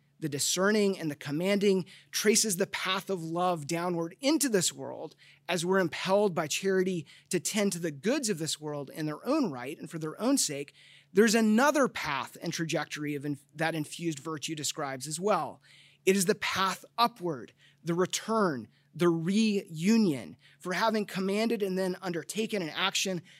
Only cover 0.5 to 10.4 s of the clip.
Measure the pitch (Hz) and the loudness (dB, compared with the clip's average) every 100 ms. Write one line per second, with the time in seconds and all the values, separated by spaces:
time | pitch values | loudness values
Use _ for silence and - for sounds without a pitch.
0.5 | 175 196 214 202 180 160 135 147 147 185 | 2 4 4 4 2 -4 -6 -4 -2 0
1.5 | 202 202 190 - - _ - 214 220 220 | 2 4 2 0 -10 _ 0 4 4 2
2.5 | 175 190 - 185 190 190 190 160 170 180 | 0 -2 -2 -2 -2 -2 -4 -4 0 0
3.5 | 170 139 170 180 170 170 - 269 311 269 | 0 -2 -4 -2 -2 -4 -2 0 2 2
4.5 | 202 160 139 127 117 156 - - _ - | 2 0 -4 -10 -10 -14 -16 -20 _ -4
5.5 | 175 175 190 175 - 180 202 208 170 156 | -2 2 2 2 -2 2 2 2 0 -4
6.5 | - 196 190 185 180 139 - _ 175 - | -2 0 2 0 -2 -6 -16 _ -4 -2
7.5 | 214 202 170 165 139 151 302 226 165 156 | 0 0 0 -6 -2 0 0 -2 -4 -4
8.5 | - 151 147 135 - 151 151 214 311 226 | -6 -6 -8 -8 -6 -6 -4 -2 0 0
9.5 | 127 127 165 143 165 156 - 220 277 | -4 -10 -10 -10 -8 -8 -4 0 0